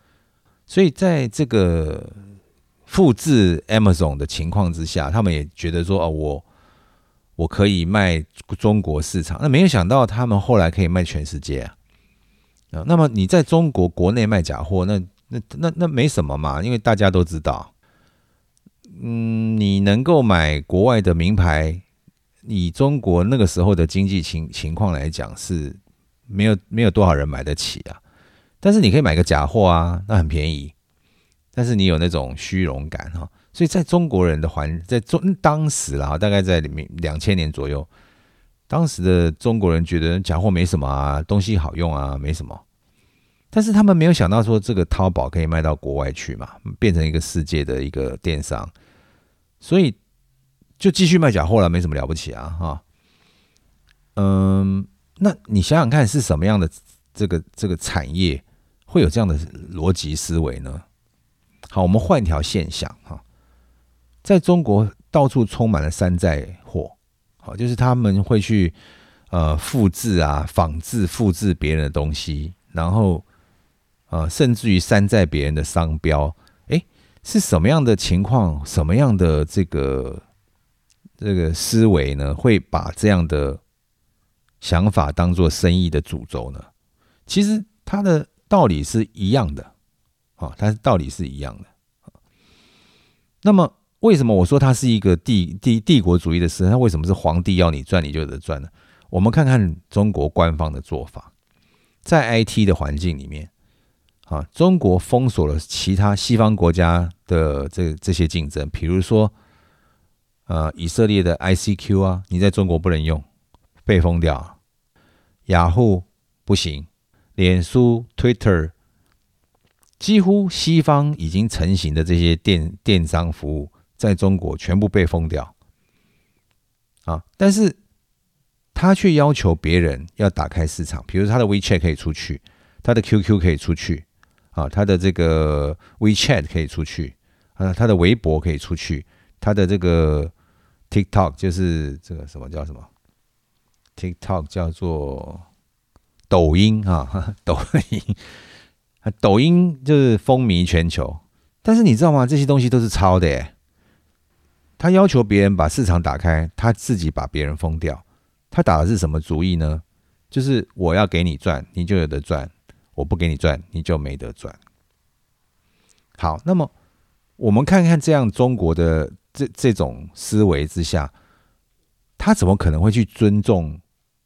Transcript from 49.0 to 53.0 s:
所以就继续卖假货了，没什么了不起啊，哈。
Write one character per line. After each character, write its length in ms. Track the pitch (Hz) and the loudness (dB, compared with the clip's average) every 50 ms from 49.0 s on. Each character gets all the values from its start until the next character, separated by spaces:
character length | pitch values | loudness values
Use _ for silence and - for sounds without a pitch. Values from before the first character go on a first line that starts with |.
| _ _ _ _ _ _ _ _ _ _ _ _ | _ _ _ _ _ _ _ _ _ _ _ _
所 180 | - - 165 190 | -6 0 2 2
以 160 | 180 127 - _ _ _ _ _ _ _ _ _ _ _ _ _ _ _ _ - | 2 2 0 _ _ _ _ _ _ _ _ _ _ _ _ _ _ _ _ -2
就 120 | - 196 | 0 0
继 140 | - - 190 156 | 2 2 2 4
续 100 | 180 180 | 4 4
卖 140 | 160 135 | 4 2
假 140 | 104 87 76 | 2 2 0
货 140 | 82 113 110 | 2 2 2
了， 80 | 92 85 | 4 4
没 140 | 85 90 | 2 0
什 80 | 87 80 | 0 -2
么 60 | 73 | -4
了 100 | 69 65 | -4 -4
不 80 | 67 80 | -4 -6
起 180 | 80 - - | -8 -8 -12
啊， 160 | 60 55 65 82 82 80 | -14 -12 -12 -12 -8 -8
哈。 240 | 85 80 71 78 _ _ _ _ | -6 -8 -8 -10 _ _ _ _